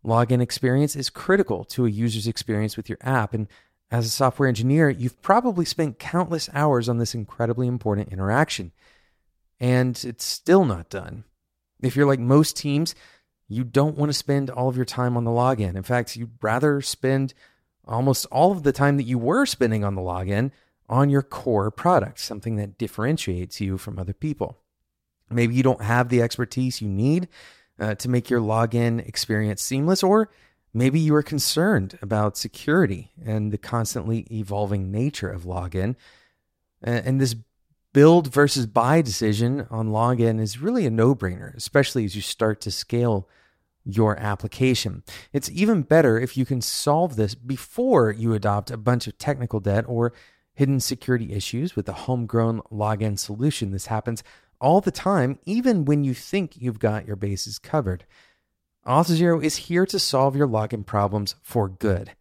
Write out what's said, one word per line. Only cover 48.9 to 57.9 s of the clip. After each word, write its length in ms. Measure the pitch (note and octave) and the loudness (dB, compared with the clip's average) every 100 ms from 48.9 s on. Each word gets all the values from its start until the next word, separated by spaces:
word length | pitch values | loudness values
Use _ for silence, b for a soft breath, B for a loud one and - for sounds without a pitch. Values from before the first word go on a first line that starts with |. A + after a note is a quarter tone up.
| B2 A2+ | 0 -2
of 100 | - | -6
technical 420 | - C3+ A#2+ A2 | -6 -4 -4 -4
debt 240 | G2 G2+ A#2 | 0 0 0
or 260 | A#2 A#2 b b b b | -2 -2 b b b b
hidden 260 | - C#3 C#3 | 0 2 2
security 540 | - C3+ - B2 A2+ | 0 -6 0 0 0
issues 420 | G2+ - A#2 E3+ - | -6 -4 -4 -4 -4
with 140 | G2+ | -6
a 40 | |
homegrown 680 | G2 - B2+ A#2 A#2 A2+ A2+ - | -6 -4 -2 0 2 2 0 -6
login 460 | G#2 G#2 G#2+ A2 G2 | -4 -2 0 -2 -2
solution. 540 | - G#2 C#3 - G2+ | -6 -2 -2 -2 -4
This 160 | F#2+ - | -6 -4
happens 360 | A2 A#2+ A2+ b b b _ | -4 -4 -8 b b b _
all 200 | C3 F3+ | 4 4
the 120 | G3+ | 2
time, 480 | - F#3 G3 B2+ C#3 | -2 0 2 0 -2
even 420 | - A3 B3+ G#3 D3 | -4 0 2 2 2
when 180 | D3 | 2
you 100 | C#3 | 0
think 480 | B2 - G3+ F3 - | -4 -4 -4 -4 -6
you've 160 | A#2+ A2 | -6 -2
got 300 | A2 G#2+ G#2 | -2 -2 -6
your 80 | G2+ | -6
bases 420 | G2+ G2 - G2+ | -4 -4 -6 -12
covered. 480 | - D#3 G#2 | -4 -2 -2